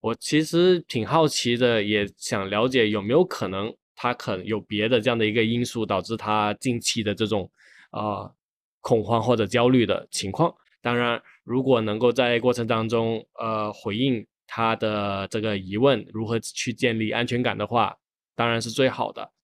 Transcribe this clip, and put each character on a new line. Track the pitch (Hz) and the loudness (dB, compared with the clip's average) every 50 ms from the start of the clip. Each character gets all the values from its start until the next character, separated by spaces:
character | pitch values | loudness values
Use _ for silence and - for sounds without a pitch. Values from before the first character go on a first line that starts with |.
我 | _ 110 117 | _ -4 -6
其 | - - - - 151 160 | -6 -6 0 0 0 0
实 | 156 - 170 175 185 185 175 | 2 2 2 4 4 4 2
挺 | - _ - 123 107 | 0 _ -4 -4 -2
好 | 95 135 160 160 151 | 0 2 2 2 2
奇 | - - - 123 120 | 2 0 0 0 0
的， | 117 127 123 117 110 104 | 2 2 2 2 2 2
也 | 104 104 104 104 101 - | 2 2 2 0 0 -6
想 | _ - - - 107 98 95 | _ -8 -4 -4 -4 -2 -2
了 | 101 104 113 | 0 0 0
解 | 131 131 131 113 107 | 2 2 2 2 2
有 | 104 107 95 | 2 -2 -2
没 | 104 120 | 2 4
有 | 156 185 | 4 4
可 | 180 - - - 95 | 2 0 -6 -6 -4
能 | 92 95 101 113 - _ _ _ _ | -4 -4 -4 -6 -8 _ _ _ _
他 | - - 123 123 | -6 -4 -4 -4
可 | - - - 107 | -4 -4 -6 -6
能 | 92 90 | -6 -4
有 | 101 107 104 | -4 -6 -6
别 | 90 _ 107 104 107 117 | -6 _ -4 -2 0 2
的 | 127 120 | 2 2
这 | 107 127 | 2 2
样 | 120 117 | 0 2
的 | 113 | 2
一 | 107 104 | 2 2
个 | 120 113 | 2 2
因 | 110 117 120 120 | 2 2 0 -2
素 | 117 - 120 110 | -2 -4 -6 -4
导 | 95 101 95 | -2 -2 -2
致 | 92 - 113 | -2 -4 -8
他 | 113 - 107 107 107 107 104 104 | -6 -4 -2 0 0 0 0 -2
近 | - - 135 120 117 | -2 -4 -4 -4 -2
期 | 110 - - 120 107 | -2 -4 -4 -2 -2
的 | 104 101 | -4 -2
这 | 101 110 | -2 -2
种， | 107 110 104 90 - _ _ _ - _ - - _ | 0 0 -2 -4 -6 _ _ _ -20 _ -20 -20 _
呃， | - - 104 107 104 98 101 - _ _ _ _ _ _ _ _ _ _ | -10 -6 -4 -4 -4 -6 -8 -12 _ _ _ _ _ _ _ _ _ _
恐 | _ - 131 113 104 | _ 0 2 2 2
慌 | 95 117 117 110 | 2 0 0 2
或 | 117 123 | 2 2
者 | 110 110 | 2 2
焦 | 95 - 120 117 123 | 0 2 2 4 6
虑 | 131 127 113 | 6 6 4
的 | 92 95 - - _ | 4 0 -2 -4 _
情 | - - - 98 101 | -10 -8 -8 -6 -2
况。 | - 160 170 - _ _ _ _ _ | 0 0 0 0 _ _ _ _ _
当 | _ 120 120 | _ -2 0
然， | 120 120 120 120 113 - - - _ _ | 0 0 0 -2 -4 -6 -14 -20 _ _
如 | - 117 127 135 | -4 -2 -2 2
果 | 131 131 117 | 4 2 2
能 | 110 107 104 110 | 2 0 -2 2
够 | 117 123 120 | 2 2 4
在 | 123 127 120 120 120 | 4 2 2 2 2
过 | 113 127 120 | 2 2 0
程 | 120 117 | 0 0
当 | 110 120 113 110 113 | 0 0 0 0 0
中， | 113 117 113 113 113 110 110 _ _ - | 0 0 0 0 -2 -4 -6 _ _ -8
呃， | 117 113 110 107 107 104 101 | -6 -4 -4 -4 -4 -6 -8
回 | - - 113 101 | -8 -8 -6 -2
应 | 110 127 139 127 113 101 _ _ _ _ | 0 0 0 0 0 -4 _ _ _ _
他 | _ - - 113 113 113 | _ -4 -2 0 0 0
的 | 107 - 110 107 104 101 101 98 98 98 98 | 0 0 -2 0 0 -2 -2 -2 -4 -6 -4
这 | - 113 | -4 -4
个 | 107 110 104 98 | -2 -2 -2 -4
疑 | 95 92 95 | -4 -4 -2
问， | 104 120 143 135 110 - - - | 2 4 4 4 2 -2 -8 -8
如 | 107 113 | -8 -4
何 | 107 117 113 | -2 -2 -4
去 | 110 - - - - - 120 | -4 -6 -10 -6 -6 -6 -4
建 | - - 123 117 113 | 0 0 0 2 2
立 | 110 107 | -2 -2
安 | - 113 120 | 0 -2 -2
全 | 120 123 120 123 | -2 -2 -2 0
感 | 120 101 104 | -2 -2 -2
的 | 104 | -4
话， | 104 120 117 110 98 - _ _ _ _ _ _ _ _ | -2 0 0 0 0 -2 _ _ _ _ _ _ _ _
当 | - 117 117 | -2 0 0
然 | 117 117 113 | 0 0 -2
是 | 117 | -4
最 | 110 - 135 131 | 0 2 2 2
好 | - - 117 104 | 2 0 -6 -6
的。 | 98 110 104 - _ _ | -6 -10 -14 -14 _ _